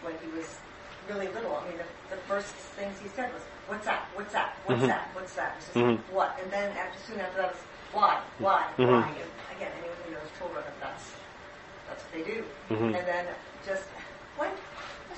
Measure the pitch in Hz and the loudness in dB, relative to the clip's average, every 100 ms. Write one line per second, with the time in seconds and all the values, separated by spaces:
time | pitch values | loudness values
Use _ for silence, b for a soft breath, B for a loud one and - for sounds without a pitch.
0 | 170 - 320 165 165 - - - - - | -6 -6 -4 -4 -6 -8 -14 -14 -14 -10
1 | 190 202 190 226 185 151 180 165 170 - | -4 -2 -2 -2 0 0 -2 -4 -6 -10
2 | - 190 - 202 202 - - - 202 190 | -8 -6 0 0 0 -8 -12 -6 -6 -6
3 | 202 - - - - - 190 208 214 - | -6 -4 -4 -4 -10 -10 -6 -2 0 0
4 | - 180 202 - - - - 120 127 110 | -2 -6 -2 0 0 -2 2 6 6 4
5 | - - - - - - - 120 120 110 | 0 -6 -6 -4 -4 -4 0 6 8 6
6 | 175 185 - - 190 202 202 185 185 - | 2 2 2 0 -2 0 0 -2 -4 -6
7 | - 208 185 190 185 - - - - 208 | -8 -4 -2 0 0 -2 -10 -14 -4 6
8 | 190 - - - 117 - - - 123 120 | 6 6 0 2 6 6 6 8 10 10
9 | 110 - - - - - - - 170 175 | 8 0 -8 -10 -10 -6 -6 -6 -6 -6
10 | - 160 151 - 185 - - - - - | -8 -8 -8 -6 -6 -4 -6 -6 -6 -6
11 | - - - - - - - - - - | -10 -12 -14 -14 -14 -14 -14 -14 -10 -8
12 | - 160 190 226 - - - 110 113 175 | -6 -4 -2 -2 -4 -6 0 4 4 4
13 | 175 175 175 - - - - - - - | 2 2 0 -6 -10 -8 -4 -4 -4 -10
14 | - - - - 370 392 - - - - | -12 -12 -8 -2 -2 -2 -8 -10 -10 -10
15 | - | -12